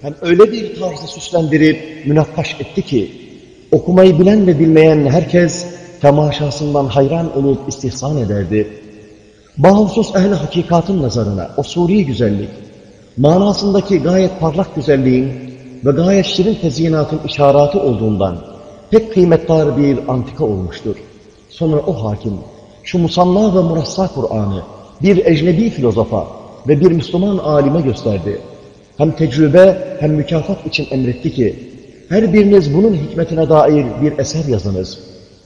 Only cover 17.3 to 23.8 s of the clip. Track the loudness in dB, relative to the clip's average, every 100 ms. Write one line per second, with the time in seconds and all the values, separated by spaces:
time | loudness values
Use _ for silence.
17.3 | 0 4 4 2 0 0 0 -2 -2 -2
18.3 | -4 -14 -20 -20 -20 0 2 2 0 4
19.3 | 2 2 0 0 0 0 0 -2 -6 -6
20.3 | -4 -4 -2 -6 -8 -10 -10 -14 -20 -20
21.3 | _ _ -4 -2 -2 -2 -4 -6 -6 -6
22.3 | -8 -12 -20 -20 -20 -6 -2 0 0 2
23.3 | 2 2 2 0 -2